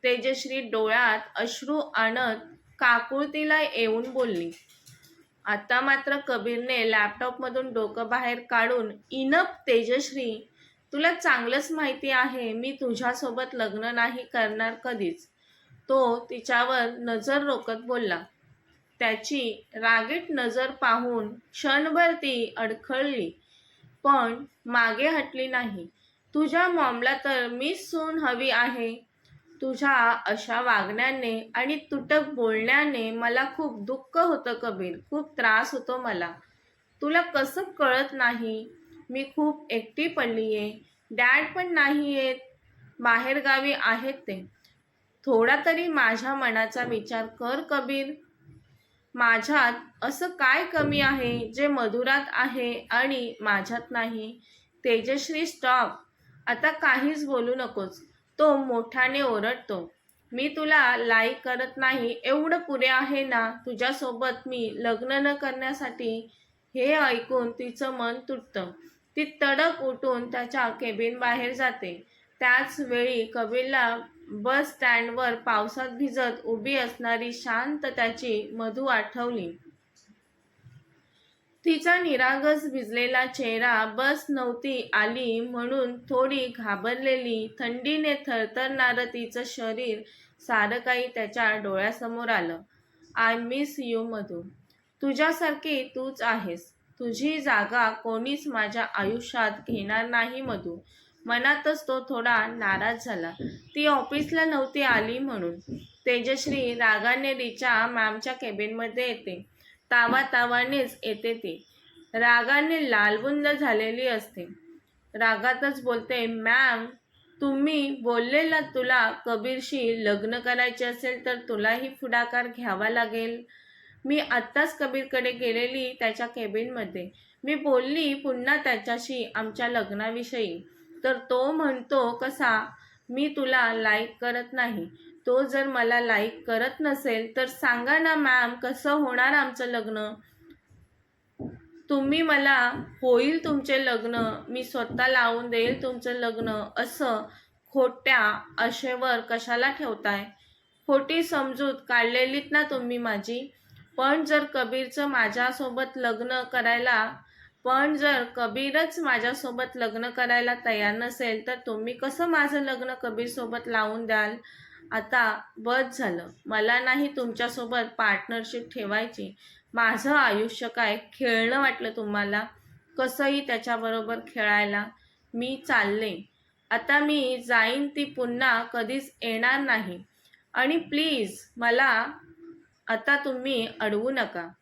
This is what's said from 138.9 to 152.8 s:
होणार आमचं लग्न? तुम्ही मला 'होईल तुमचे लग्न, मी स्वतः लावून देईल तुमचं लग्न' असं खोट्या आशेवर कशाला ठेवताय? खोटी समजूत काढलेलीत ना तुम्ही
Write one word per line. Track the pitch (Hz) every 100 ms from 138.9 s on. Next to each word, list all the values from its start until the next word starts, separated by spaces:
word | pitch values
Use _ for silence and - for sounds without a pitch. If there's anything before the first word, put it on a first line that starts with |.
होणार | 294 277 247 254
आमचं | 294 262 247 247
लग्न? | 240 214 220 214 220 _ _ - - _ - _ _ _ _ _ _ - - - - -
तुम्ही | 285 269 311
मला | 330 285 277 269 240 277 - -
'होईल | 254 240 269 330
तुमचे | 320 285 269 269
लग्न, | 262 233 226 240 226 214 -
मी | 247
स्वतः | 247 262 233 240 254
लावून | 262 233 233 240
देईल | 233 233 262
तुमचं | 262 247 247
लग्न' | 247 233 220 226 214 208 -
असं | 247 - 277 220 214 - _ _ _
खोट्या | 277 247 247 - 254 208 214 - -
आशेवर | 233 233 269 254 254 240
कशाला | 233 233 233 240 262
ठेवताय? | 269 285 214 208 202 208 - _ _ _ _ -
खोटी | 277 277 320
समजूत | 339 311 269 254 277 269 -
काढलेलीत | 240 233 247 254 277 277
ना | 294
तुम्ही | 294 277